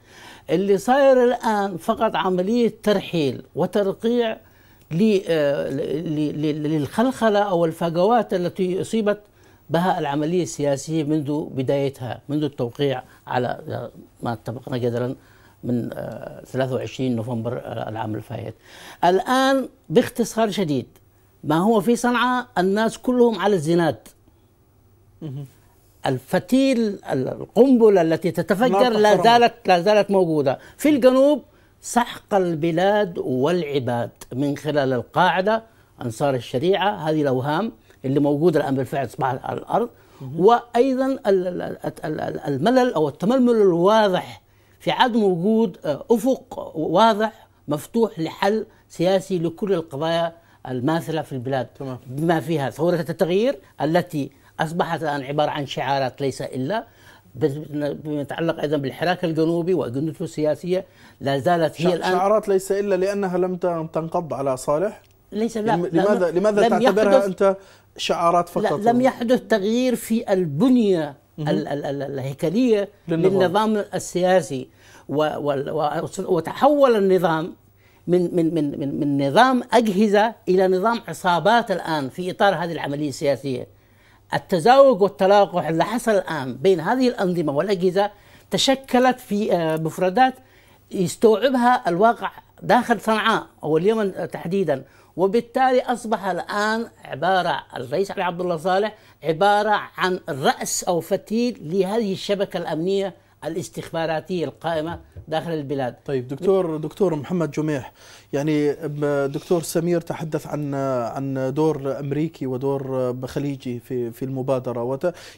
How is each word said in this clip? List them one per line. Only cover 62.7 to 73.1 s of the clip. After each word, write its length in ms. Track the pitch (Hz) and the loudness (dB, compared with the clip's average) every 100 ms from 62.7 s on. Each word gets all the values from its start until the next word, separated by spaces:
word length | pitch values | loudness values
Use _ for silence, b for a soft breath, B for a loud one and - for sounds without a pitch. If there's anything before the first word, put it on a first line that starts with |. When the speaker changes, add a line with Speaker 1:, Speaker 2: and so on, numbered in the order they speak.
Speaker 2:
إلا 240 | 202 202 180 | -2 0 0
لأنها 420 | 190 202 190 180 | 0 -2 -2 -2
لم 180 | 185 180 | -2 -2
ت-، 340 | 180 165 160 | -2 -2 -4
تنقض 400 | 160 165 175 156 | -6 -4 -4 -4
على 240 | 123 139 131 | -4 -2 -2
صالح؟ 440 | - 147 208 - _ _ - | 0 0 -2 -6 _ _ -10
Speaker 1:
ليس، 260 | 208 226 220 | -4 -4 -2
لا، 180 | 214 196 | -2 0
Speaker 2:
لم-، 100 | 175 | 0
Speaker 1:
لا، 160 | 165 | 2
Speaker 2:
لماذا، 300 | 202 202 175 | 2 2 2
Speaker 1:
لم 60 | 170 | 2
Speaker 2:
لماذا 240 | 208 208 | 2 4
Speaker 1:
يحدث، 220 | 226 220 | 4 4
Speaker 2:
تعتبرها 420 | 233 196 208 190 196 | 4 4 4 4 4
أنت 320 | 175 196 190 b b b - | 2 2 2 b b b -10
شعارات 600 | - 170 170 175 175 - | -4 2 4 2 0 -2
Speaker 1:
لا، 120 | 202 | -2
Speaker 2:
فقط؟ 100 | 151 | 0
Speaker 1:
لم 220 | 220 247 | 2 2
يحدث 400 | 254 - 233 208 | 2 0 0 0
تغيير 540 | - 220 196 240 254 233 | 2 0 2 0 0 -2
في 380 | - 226 - | -2 -2 0
البنية 800 | 190 170 139 262 247 202 175 147 139 _ - | 0 0 2 4 4 4 2 -2 -10 _ -6
Speaker 2:
مهم. 100 | 151 | -2
Speaker 1:
ال-، 200 | - 139 | -2 -2
ال-، 180 | 143 143 | -4 -4
ال-، 160 | 139 | -6
الهيكلية 880 | 139 139 135 - 160 208 254 208 - _ | -6 -6 -8 -4 -2 0 2 2 0 _
Speaker 2:
للنظام. 340 | - | -4